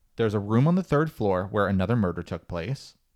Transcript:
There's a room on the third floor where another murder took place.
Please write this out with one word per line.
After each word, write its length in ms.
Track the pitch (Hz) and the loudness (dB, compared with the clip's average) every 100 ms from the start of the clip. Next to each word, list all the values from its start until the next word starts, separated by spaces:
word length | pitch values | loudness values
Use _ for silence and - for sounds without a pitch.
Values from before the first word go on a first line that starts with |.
| _ - | _ -4
There's 160 | 110 | -2
a 40 | 104 | -2
room 280 | 101 113 147 | 2 2 4
on 80 | 180 | 2
the 60 | |
third 280 | 175 147 156 | 2 0 0
floor 360 | - 104 92 95 | -2 0 0 0
where 160 | 107 98 | 0 2
another 300 | 98 95 120 | 2 2 2
murder 260 | 92 85 | 0 -2
took 240 | 85 82 - | -8 -10 -8
place. 460 | 87 90 139 - _ _ | -8 -6 -8 -12 _ _